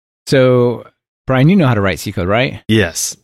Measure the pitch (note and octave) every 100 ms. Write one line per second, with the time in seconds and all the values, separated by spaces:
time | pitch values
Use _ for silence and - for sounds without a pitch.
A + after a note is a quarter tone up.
0 | _ _ - C#3 B2+ B2 A#2+ A2+ - _
1 | _ _ - C3 D3 G3 C3+ G#2+ G2 D#2+
2 | - G2+ F2+ A2 C#3 - - A2 F2 -
3 | - -